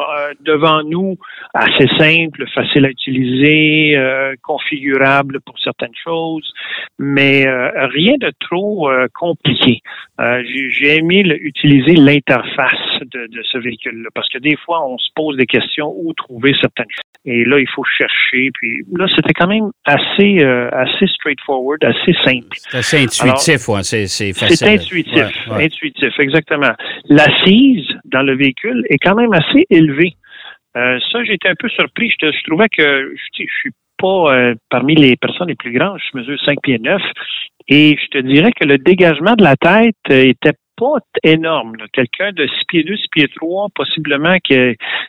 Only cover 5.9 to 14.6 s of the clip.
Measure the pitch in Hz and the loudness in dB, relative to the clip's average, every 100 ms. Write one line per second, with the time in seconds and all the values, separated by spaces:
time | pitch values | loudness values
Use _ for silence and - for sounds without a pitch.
5.9 | 117 165 165 165 160 - - - - - | -10 -8 -6 -6 -8 -10 -14 -12 -12 -12
6.9 | - 139 139 139 139 135 127 131 - 131 | -8 -2 2 4 4 2 0 -2 -2 -2
7.9 | 139 190 285 170 - - 175 208 208 147 | 0 2 2 -2 -6 -6 -4 -4 -2 0
8.9 | 131 123 - 175 - - 123 131 117 - | 0 -2 -4 -4 -2 -2 0 2 0 -4
9.9 | - - - 120 123 120 131 131 123 143 | -18 -16 -6 -2 -2 -4 -6 -6 -2 2
10.9 | 156 165 185 190 151 151 - 147 139 131 | 2 2 2 2 0 -4 0 4 6 6
11.9 | 170 139 143 - 123 - - 131 - - | 6 8 6 2 0 0 -2 -2 -2 -4
12.9 | - 131 123 117 117 107 131 120 113 127 | -8 -8 -12 -12 -10 -8 -6 -6 -8 -10
13.9 | 113 113 123 - 131 143 143 | -10 -10 -8 -8 -4 -2 -2